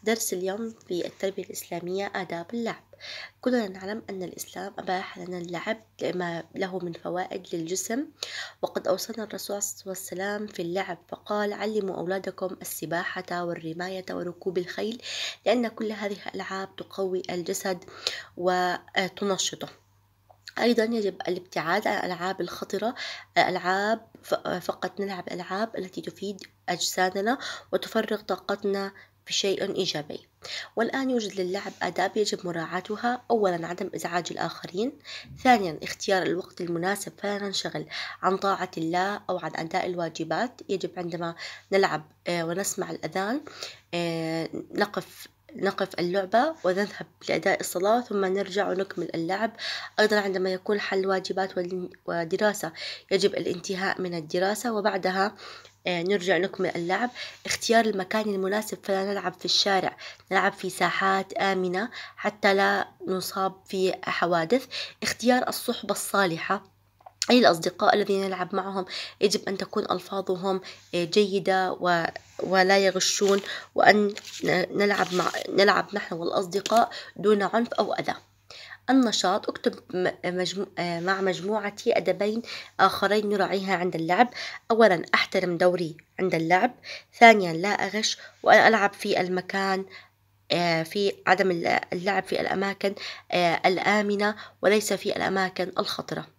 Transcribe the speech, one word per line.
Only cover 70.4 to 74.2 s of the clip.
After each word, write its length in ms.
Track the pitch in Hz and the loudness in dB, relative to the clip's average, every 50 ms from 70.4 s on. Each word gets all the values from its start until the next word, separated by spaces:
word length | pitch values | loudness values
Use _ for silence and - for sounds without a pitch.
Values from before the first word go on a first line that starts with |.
| 180 196 190 190 185 - - - - - - | 2 0 0 0 -2 -6 -18 -18 -16 -4 -2
آه، 100 | 175 175 | -2 -2
جيدة 680 | 165 170 214 208 190 185 202 165 190 190 190 185 180 - | 4 4 4 4 6 4 0 2 2 2 2 2 0 -2
و-، 320 | - - 175 175 170 165 - - - - - - - | 0 2 2 4 4 2 0 -4 -6 -16 -18 -8 -6
ولا 400 | - - 180 190 185 185 196 196 | -2 2 6 6 8 8 8 8
يغشون، 600 | 196 190 185 185 - - - - 208 196 196 202 196 - - - - - _ | 6 6 4 4 2 2 2 4 4 4 4 4 2 -4 -10 -10 -12 -4 _
وأن 400 | - - - 196 208 208 202 202 - | 6 8 10 10 8 6 2 0 -4